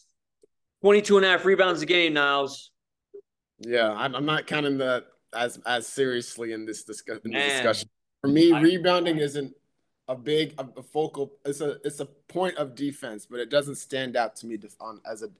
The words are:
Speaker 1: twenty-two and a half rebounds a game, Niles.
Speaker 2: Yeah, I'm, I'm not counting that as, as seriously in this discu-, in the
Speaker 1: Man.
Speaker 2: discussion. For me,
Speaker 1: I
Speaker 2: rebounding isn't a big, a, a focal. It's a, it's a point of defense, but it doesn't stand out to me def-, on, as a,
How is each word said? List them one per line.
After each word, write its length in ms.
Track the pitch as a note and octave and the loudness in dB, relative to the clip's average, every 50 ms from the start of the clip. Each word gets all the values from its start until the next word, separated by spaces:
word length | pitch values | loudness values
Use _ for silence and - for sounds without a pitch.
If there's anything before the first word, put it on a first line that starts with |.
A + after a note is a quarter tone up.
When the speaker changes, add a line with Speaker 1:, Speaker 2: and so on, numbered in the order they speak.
| _ _ _ _ _ _ _ _ _ _ _ _ _ _ _ _ | _ _ _ _ _ _ _ _ _ _ _ _ _ _ _ _
Speaker 1:
twenty-two 380 | - G3+ G#3 G#3 G#3 - G3+ G3 | 4 6 6 6 6 6 6 6
and 80 | F#3+ | 6
a 20 | F#3+ | 6
half 160 | F3+ E3+ F3 | 4 4 4
rebounds 380 | F#3 G3 F3 F#3+ F#3 F3 D3+ | 4 4 6 4 4 2 0
a 40 | D#3 | 0
game, 280 | D3+ F3+ F3 E3+ E3 D3+ | 2 2 4 4 2 2
Niles. 560 | D3 C#3+ C#3+ C#3+ C#3 C#3 - - - - - _ _ _ _ _ _ _ _ - - - _ _ _ _ _ _ - | 2 2 2 2 2 0 -2 -6 -12 -16 -20 _ _ _ _ _ _ _ _ -20 -20 -20 _ _ _ _ _ _ -14
Speaker 2:
Yeah, 320 | G#2+ A#2 A#2+ A#2+ A2+ G#2+ | -6 -2 0 2 2 2
I'm, 240 | G#2 G#2+ B2 C3+ B2+ | 0 -2 -4 -4 -4
I'm 100 | B2+ D3 | -2 -2
not 220 | D#3 D#3 D3+ - | -2 -2 -2 -2
counting 320 | - D3+ D3+ D3 C#3+ C#3 C3+ | -2 -2 -2 0 0 0 0
that 260 | C3+ B2+ B2+ A#2+ - - _ _ _ _ - | 0 0 -2 -2 -4 -8 _ _ _ _ -6
as, 240 | A2+ B2 A#2+ - - - | -4 -4 -4 -4 -6 -4
as 200 | A#2 B2 A#2+ A2 | -2 -2 -2 -4
seriously 680 | - - C#3 C3+ C3 B2 A#2+ A#2+ - - A2+ A#2 A2+ | -4 -2 -2 0 0 0 -2 -4 -8 -10 -10 -8 -8
in 120 | A2+ A2 A2 | -8 -8 -8
this 200 | A2+ G#2+ - - | -10 -10 -10 -12
discu-, 380 | - G#2 - - - A2+ G#2+ | -14 -16 -14 -12 -12 -12 -12
in 100 | - A2 | -10 -6
the 60 | A2+ C3+ | -4 -2
Speaker 1:
Man. 120 | C#3+ C#3+ | -2 0
Speaker 2:
discussion. 400 | C#3 C3 B2 A#2 G#2+ - - - _ _ _ _ _ _ | 0 0 0 0 0 -2 -4 -12 _ _ _ _ _ _
For 60 | - C#3 | -2 2
me, 240 | C#3+ D#3 E3 E3+ | 4 6 6 6
Speaker 1:
I 80 | E3 D3+ | 6 6
Speaker 2:
rebounding 580 | D#3 E3+ F#3 F3+ D#3+ F3+ F3+ F3+ E3+ F3 D#3+ D3+ | 4 4 4 4 2 2 2 2 2 0 0 0
isn't 340 | D3 C#3+ C#3 D3 C#3 - - _ _ _ _ _ _ _ _ _ _ - | -2 -2 -4 -6 -8 -8 -10 _ _ _ _ _ _ _ _ _ _ -10
a 60 | B2+ | -10
big, 400 | B2 A#2 C#3+ D3+ D#3 D#3 C#3+ D3+ | -8 -4 0 0 0 0 -2 -4
a, 100 | C#3 C3+ B2 A2 B2+ | -10 -12 -12 -14 -18
a 40 | |
focal. 500 | B2 - - D3+ D#3 D#3 - C#3+ C#3 C3+ - _ - | -16 -6 -4 -4 -4 -2 -4 -6 -8 -8 -10 _ -8
It's 160 | C#3+ C#3+ D3 | -8 -6 -4
a, 160 | D#3+ C#3+ C3 - - | -4 -6 -6 -6 -6
it's 160 | D3 D3 - | -8 -8 -8
a 60 | C#3+ | -10
point 500 | - _ _ _ - - F3 F#3 F#3 - | -12 _ _ _ -8 -4 -2 -2 -2 -2
of 180 | D3 D3 C3+ A#2+ | -4 -6 -6 -6
defense, 520 | A#2 C#3+ C#3+ C#3 - C#3 B2 G#2+ G#2 - | -6 -6 -6 -6 -8 -10 -12 -12 -12 -14
but 140 | - A#2+ A#2+ | -10 -8 -8
it 100 | A#2+ A2+ | -4 0
doesn't 240 | C3+ D3 C#3 C#3+ C3+ | 0 0 0 0 -4
stand 420 | - - - C#3 C3 C3 B2+ A#2 | -12 -10 -6 -6 -4 -4 -2 -2
out 200 | B2 A#2 G#2+ - | -2 -2 -2 -4
to 100 | - - | -10 -12
me 100 | A#2 A2+ | -10 -10
def-, 200 | G#2 G2+ G2+ - - | -10 -12 -14 -20 -16
on, 200 | - A2 G#2+ - - | -16 -16 -16 -14 -14
as 180 | - A2+ G2+ | -14 -12 -12
a, 60 | A2 G#2+ - | -12 -14 -14